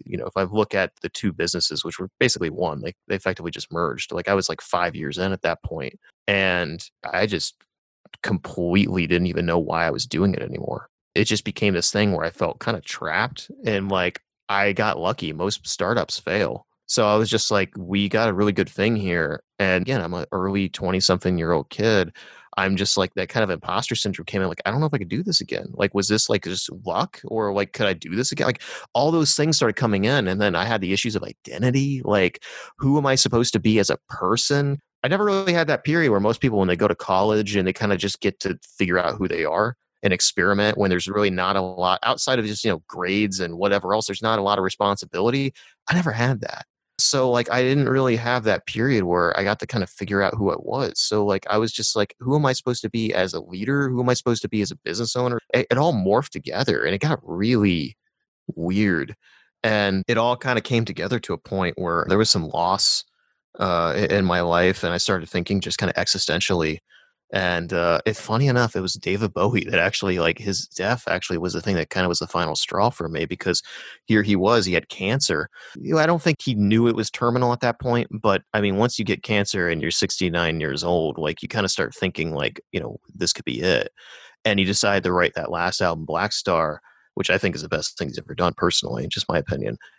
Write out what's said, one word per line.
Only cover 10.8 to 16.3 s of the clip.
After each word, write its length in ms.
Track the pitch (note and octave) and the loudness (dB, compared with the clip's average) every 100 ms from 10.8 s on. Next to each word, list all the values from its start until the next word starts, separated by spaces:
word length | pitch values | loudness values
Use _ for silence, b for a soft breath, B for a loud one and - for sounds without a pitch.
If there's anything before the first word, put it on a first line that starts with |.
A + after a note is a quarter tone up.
| - _ _ | -10 _ _
It 100 | - | 0
just 200 | G#2+ G#2+ | 2 0
became 300 | - - G#2 | -2 0 0
this 160 | F2 - | 2 0
thing 220 | G2+ G#2 | 2 2
where 120 | E2+ | 2
I 60 | E2 | -2
felt 300 | - E2 - | -2 -4 -2
kinda 200 | - G#2 | -4 -4
trapped 680 | - - D#2 E2+ A#2+ - - - | -6 -8 -2 -2 -2 -4 -16 -8
and, 260 | F#3+ G2+ G2 | -2 0 0
like, 320 | F#2+ F2+ - _ _ - | 0 0 -4 _ _ -2
I 240 | G2+ G2+ | 0 2
got 260 | G2 G#2+ D#2+ | 2 0 0
lucky. 340 | F2 - D#2+ | -2 -2 -4
Most 340 | D2+ F#2+ - - | -4 -4 -4 -6
startups 520 | - F#2 A#2 E2 - | -4 0 0 -2 -4
fail. 480 | - | -2